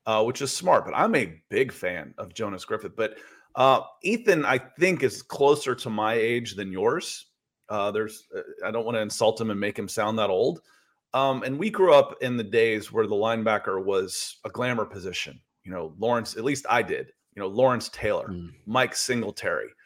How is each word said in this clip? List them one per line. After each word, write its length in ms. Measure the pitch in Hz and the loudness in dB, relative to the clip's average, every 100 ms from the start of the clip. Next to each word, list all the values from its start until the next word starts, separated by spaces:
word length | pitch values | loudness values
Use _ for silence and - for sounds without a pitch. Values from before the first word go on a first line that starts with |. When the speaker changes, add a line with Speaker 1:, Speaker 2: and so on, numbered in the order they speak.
| - | 0
Speaker 1:
uh, 160 | 110 | 2
which 180 | 110 123 | 2 -2
is 100 | 135 - | -6 -2
smart, 280 | 180 131 | 2 2
but 100 | - | 2
I'm 200 | 85 202 | 0 2
a 260 | 180 95 80 _ | 2 0 -6 _
big 240 | 101 131 | 0 0
fan 420 | - 90 87 71 - | -2 -6 -6 -10 -12
of 160 | 95 | -14
Jonas 300 | 87 104 95 | -8 -8 -8
Griffith. 320 | - 107 101 110 | -8 -8 -6 -4
But, 220 | 110 - - - _ | -4 -4 -18 -20 _
uh, 280 | - 131 131 - - | 2 6 4 2 -6
Ethan, 420 | 185 226 214 170 | -4 2 4 4
I 140 | 131 127 | 4 0
think, 440 | - - 180 165 | -2 0 2 2
is 200 | 127 - | 0 -2
closer 520 | - - 139 147 - | -10 2 4 4 2
to 160 | 123 123 | -4 -4
my 240 | 107 107 | -2 0
age 400 | 117 113 120 117 | 2 0 0 -4
than 180 | 98 95 | -8 -8
yours. 540 | 92 107 160 - - - _ _ _ - | -2 0 0 -4 -12 -16 _ _ _ -6
Uh, 220 | 107 101 | -2 -2
there's, 340 | 104 107 - - 98 | -2 -4 -8 -14 -12
uh, 60 | - - 92 | -12 -8 -4
I 40 | |
don't 120 | 113 | -4
wanna 160 | 113 117 | -2 -2
insult 400 | 104 - 113 113 | -4 2 2 2
him 100 | 110 | -2
and 100 | 101 | -2
make 180 | 101 104 | -2 -4
him 100 | 98 | -6
sound 300 | - 107 110 | -2 -2 0
that 120 | 101 | 0
old. 300 | 92 127 175 - _ _ _ _ | 2 2 -2 -10 _ _ _ _
Um, 320 | 127 135 131 | 0 0 0
and 120 | 123 139 | -4 -4
we 120 | 208 | -4
grew 240 | 202 185 | 2 8
up 260 | 143 - - | 8 8 0
in 160 | 127 123 | -4 -4
the 80 | |
days 460 | 101 113 113 107 - | 0 2 4 2 -2
where 160 | 110 107 | 0 2
the 80 | |
linebacker 680 | 104 110 113 110 107 - 95 | 2 0 0 2 0 0 -2
was 560 | 95 95 92 - - - | 0 0 0 -6 -10 -12
a 60 | 107 | -10
glamour 340 | 113 123 117 101 | -4 -2 -2 -4
position. 540 | 101 92 87 76 - _ _ | -8 -8 -8 -8 -12 _ _
You 80 | - | -12
know, 240 | 90 82 80 | -8 -8 -4
Lawrence, 380 | 113 120 113 110 | 0 0 -2 -6
at 80 | |
least 220 | 120 139 - | -4 -4 0
I 140 | 120 | 0
did, 300 | 101 64 67 _ _ | 0 -4 -6 _ _
you 80 | - | -8
know, 60 | 98 | -4
Lawrence 400 | 101 131 123 - | 2 4 2 -4
Taylor, 380 | - 113 92 98 | -6 -2 -2 -4
Speaker 2:
Mm. 240 | 90 85 - - | -10 -12 -14 -4
Speaker 1:
Mike 280 | 123 123 | 0 0
Singletary, 760 | - - 120 107 - 98 76 53 _ | 0 -2 -2 -4 -6 -4 -4 -6 _